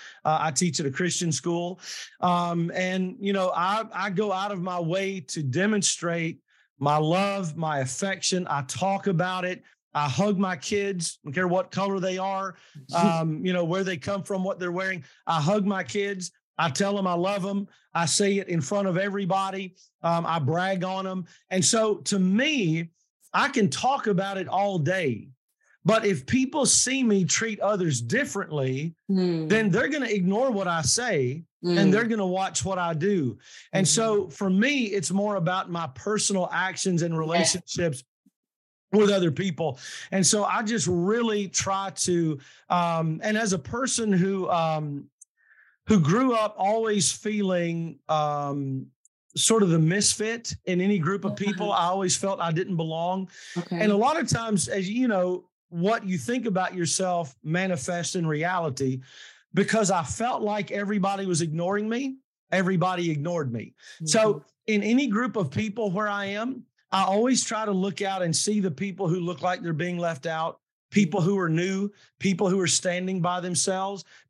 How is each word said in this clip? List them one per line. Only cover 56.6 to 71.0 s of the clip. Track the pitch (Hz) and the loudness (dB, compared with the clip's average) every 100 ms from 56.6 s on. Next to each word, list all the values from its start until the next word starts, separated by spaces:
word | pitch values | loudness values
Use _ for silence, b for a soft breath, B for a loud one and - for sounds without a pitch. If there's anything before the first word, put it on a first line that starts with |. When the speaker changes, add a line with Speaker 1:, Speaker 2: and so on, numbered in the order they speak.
| 180 | -2
Speaker 1:
yourself | 180 165 - 185 175 151 - | -2 -2 0 0 -2 -4 -8
manifests | 151 175 190 170 - 175 160 | -2 0 0 -2 -4 -4 -4
in | 185 160 | -2 0
reality. | 151 170 185 160 127 135 131 B B B B B | 0 0 0 -2 -2 -2 -4 B B B B B
Because | - 202 214 190 | 0 2 2 2
I | 185 | 2
felt | - - 233 247 | -2 -4 -2 -2
like | 208 208 - | -2 -2 -4
everybody | 202 202 214 190 196 | -4 -2 0 0 -2
was | 196 170 | -2 0
ignoring | 170 160 175 202 214 | -2 -2 0 0 0
me, | 233 269 262 _ _ _ | -2 -4 -8 _ _ _
everybody | 185 185 185 185 180 170 | 0 2 2 2 0 -2
ignored | 151 160 175 135 | -2 -2 -4 -4
me. | 113 107 B B B | -6 -8 B B B
So | 160 220 220 | 0 4 4
Speaker 2:
Mm-hmm. | 151 - _ - | 2 -6 _ 0
Speaker 1:
in | 214 | 2
any | 202 240 285 | 4 2 4
group | 208 247 220 | 2 0 0
of | 143 | -2
people | 208 220 220 208 | -2 -4 -2 -2
where | 180 208 | -2 -2
I | 202 196 | -2 -4
am, | 202 240 247 - _ _ | -4 -6 -6 -14 _ _
I | 190 | 0
always | 190 202 247 254 | 2 4 4 4
try | - 220 | 0 -2
to | 214 | 0
look | 190 196 - | 0 0 -2
out | 196 190 | -2 0
and | 175 156 | 0 0
see | - 214 | 0 0
the | 185 | 0
people | 131 202 180 180 | -2 -6 -2 0
who | 180 | 0
look | 170 147 | -2 -2
like | 180 180 | -2 -2
they're | 170 | -2
being | 156 175 175 | -2 -2 -2
left | 170 147 165 | -4 -4 -6
out, | 160 165 - _ _ _ | -4 -4 -8 _ _ _
people | - | 2